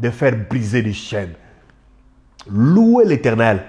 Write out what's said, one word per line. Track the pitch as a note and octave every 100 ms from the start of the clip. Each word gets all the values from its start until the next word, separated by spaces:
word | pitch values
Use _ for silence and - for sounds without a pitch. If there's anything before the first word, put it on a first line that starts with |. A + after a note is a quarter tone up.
de | A#2+
faire | - C#3 A2+ G2+
briser | C3 G#2+ A#2+
les | A2
chaînes. | G2+ - G#2 F#2 D#2+ - _ _ _ _ _ _ _ _ _ -
Louez | G2+ C3 G3 A3+ B3
l'Éternel, | G#3 C#3+ B2+ A2 A2+ F#2+